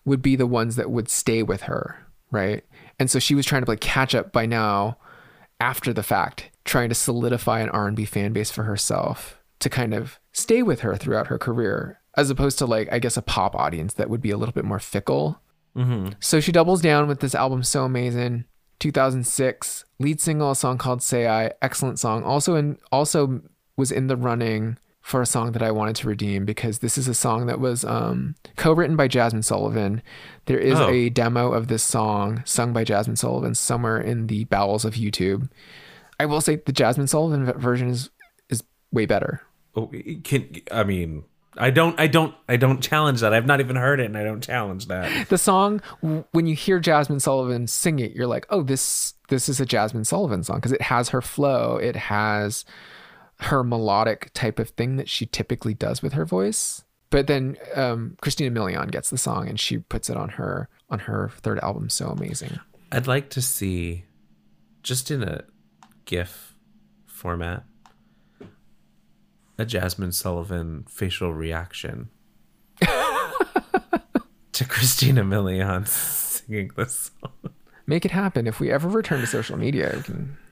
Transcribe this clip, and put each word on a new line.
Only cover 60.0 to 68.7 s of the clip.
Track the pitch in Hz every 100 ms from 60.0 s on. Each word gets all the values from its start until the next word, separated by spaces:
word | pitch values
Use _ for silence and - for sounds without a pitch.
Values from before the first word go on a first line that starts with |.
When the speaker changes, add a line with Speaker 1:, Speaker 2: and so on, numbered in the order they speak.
| -
Speaker 1:
it | 113
on | 104
her, | - 101 92 - _ -
on | 104
her | 98 104 101 -
third | 110 104
album, | - 101 107
So | - -
Amazing. | - - - - - - - -
Speaker 2:
I'd | - 127
like | 135 139
to | -
see, | 127 - 98 90 85 87 - _ _ _ _ _ _ _
just | - 127 -
in | 143
a | 98 78 - _ _ _ - _
gif | - 87 90 - - _ _ _ _ _ _
format, | - 90 87 85 87 - _ - _ _ _ _ - - - _